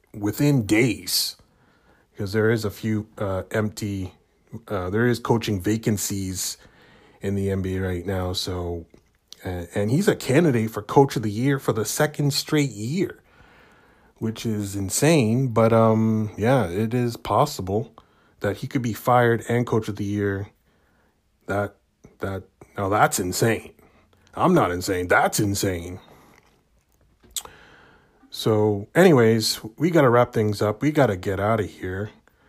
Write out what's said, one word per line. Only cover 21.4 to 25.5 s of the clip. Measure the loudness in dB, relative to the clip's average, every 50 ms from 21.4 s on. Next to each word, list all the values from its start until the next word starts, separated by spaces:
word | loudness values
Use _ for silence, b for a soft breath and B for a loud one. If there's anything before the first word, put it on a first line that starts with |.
| _
That, | -6 -4 -4 -4 -4 -8 _ _ _ _ _ -20 -20 _ -12
that, | -10 -8 -8 -10 -12 _ _ -20 -20 _ _ -6
now | -4 0
that's | 2 2 2 2 2 0
insane. | -4 -4 -2 0 0 0 0 -2 -6 -12 -20 _ b b b b b b b b b b b
I'm | -2 2 2 4
not | 4 2 2
insane. | 0 -2 -4 -4 -4 -2 0
That's | 2 2 2 2 2 0 0
insane. | 0 0